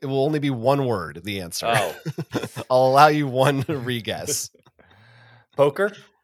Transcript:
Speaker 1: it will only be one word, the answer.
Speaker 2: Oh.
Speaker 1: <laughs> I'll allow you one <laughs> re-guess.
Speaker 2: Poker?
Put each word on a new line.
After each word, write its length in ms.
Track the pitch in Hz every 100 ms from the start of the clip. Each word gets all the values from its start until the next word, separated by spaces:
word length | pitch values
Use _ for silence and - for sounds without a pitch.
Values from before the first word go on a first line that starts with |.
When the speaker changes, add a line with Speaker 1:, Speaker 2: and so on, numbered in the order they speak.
Speaker 1:
it 60 | 139
will 180 | 139
only 140 | 139 156
be 120 | 143
one 360 | 123 117 139 131
word, 340 | 104 80 76
the 180 | 87 98
answer. 240 | 87 - 113
Speaker 2:
Oh. 260 | 113 92 - - 156 -
Speaker 1:
<laughs> 360 | - - - -
I'll 160 | 127 131
allow 220 | 135 151
you 180 | 151 143
one 340 | 127 135 135
<laughs> 80 | 131
re-guess. 800 | 147 123 120 107 85 90 107 - _ _ _ _ _ _ - - _ _ -
Speaker 2:
Poker? 360 | 143 - 202 202 - _